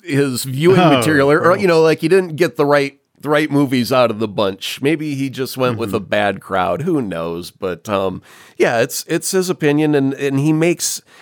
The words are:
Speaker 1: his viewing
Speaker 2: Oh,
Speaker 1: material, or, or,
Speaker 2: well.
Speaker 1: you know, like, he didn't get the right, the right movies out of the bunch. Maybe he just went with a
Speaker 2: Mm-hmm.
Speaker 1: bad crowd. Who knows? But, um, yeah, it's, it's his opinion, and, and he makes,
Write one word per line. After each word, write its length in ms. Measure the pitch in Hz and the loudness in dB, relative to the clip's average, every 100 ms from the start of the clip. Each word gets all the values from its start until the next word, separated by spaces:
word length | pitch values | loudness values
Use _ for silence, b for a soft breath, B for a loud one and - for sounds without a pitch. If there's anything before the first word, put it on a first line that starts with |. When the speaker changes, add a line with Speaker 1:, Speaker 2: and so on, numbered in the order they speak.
Speaker 1:
his 400 | 170 139 143 120 135 | -4 -2 -2 -4 -6
viewing 340 | 131 170 185 | 0 4 6
Speaker 2:
Oh, 180 | 165 135 | 6 4
Speaker 1:
material, 340 | 156 147 139 | 2 2 4
or, 80 | 156 | 4
or, 100 | 165 | 2
Speaker 2:
well. 60 | 196 | 2
Speaker 1:
you 80 | 185 | 4
know, 140 | 160 | 4
like, 180 | 160 156 | 4 2
he 60 | 160 | 2
didn't 280 | 190 180 151 | 2 0 -2
get 220 | 170 - | -2 0
the 80 | 143 | 2
right, 340 | 143 139 - _ _ | 2 0 -8 _ _
the 100 | 139 | -2
right 200 | 151 151 | 0 2
movies 440 | 143 139 127 110 | 0 2 0 0
out 180 | 131 117 | 2 2
of 80 | 107 | 0
the 80 | 107 | -4
bunch. 540 | 95 98 95 - - | -2 -2 -2 -10 -4
Maybe 340 | 143 160 151 135 | -2 -2 -4 -6
he 140 | 135 | -6
just 260 | 127 127 127 | -6 -8 -2
went 220 | 127 110 | -2 -2
with 180 | 110 110 | -4 -4
a 40 | |
Speaker 2:
Mm-hmm. 100 | 90 | -2
Speaker 1:
bad 320 | 104 101 98 | -2 -2 -4
crowd. 400 | - 95 90 90 | -4 -2 -2 -2
Who 200 | 175 151 | -2 -2
knows? 500 | 101 82 85 85 90 | -2 -6 -6 -8 -10
But, 360 | - 95 85 - | -8 -8 -8 -4
um, 340 | 98 95 92 B B B B | -2 -2 -6 B B B B
yeah, 240 | 170 117 | 0 2
it's, 240 | 135 - - | -2 -4 -4
it's 240 | 165 - | -4 -2
his 180 | 190 185 | -2 -2
opinion, 460 | - 147 147 151 143 | -2 0 2 2 2
and, 180 | 135 135 | 0 -2
and 220 | 139 135 | -2 0
he 100 | 151 | 0
makes, 500 | 156 170 160 - - _ B | 2 0 -2 -6 -8 _ B